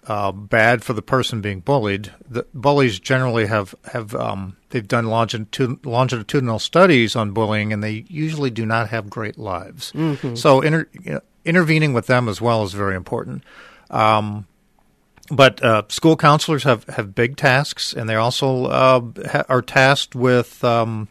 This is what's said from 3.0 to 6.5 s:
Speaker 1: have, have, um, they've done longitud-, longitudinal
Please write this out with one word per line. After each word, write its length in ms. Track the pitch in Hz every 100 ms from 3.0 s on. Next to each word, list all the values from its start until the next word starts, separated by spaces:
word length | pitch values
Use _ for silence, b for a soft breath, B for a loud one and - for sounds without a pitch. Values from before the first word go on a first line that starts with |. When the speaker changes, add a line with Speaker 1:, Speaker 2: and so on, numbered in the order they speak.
| - 131 127 117 104
Speaker 1:
have, 260 | 110 98 - -
have, 220 | 123 107 117
um, 400 | 117 101 95 - _
they've 180 | 127 104
done 180 | 120 113
longitud-, 800 | 113 113 113 107 - 127 143 135
longitudinal 720 | 117 131 120 101 147 123